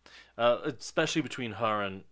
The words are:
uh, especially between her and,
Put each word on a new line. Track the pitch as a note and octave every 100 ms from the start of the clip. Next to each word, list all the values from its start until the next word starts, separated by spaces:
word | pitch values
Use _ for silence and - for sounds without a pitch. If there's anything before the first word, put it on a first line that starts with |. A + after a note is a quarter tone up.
| - - - -
uh, | A#2+ A#2
especially | G2+ B2+ - - D#3 E3
between | B2+ - A#2+
her | G2+ A2+ G#2+
and, | G2 F#2+ F#2+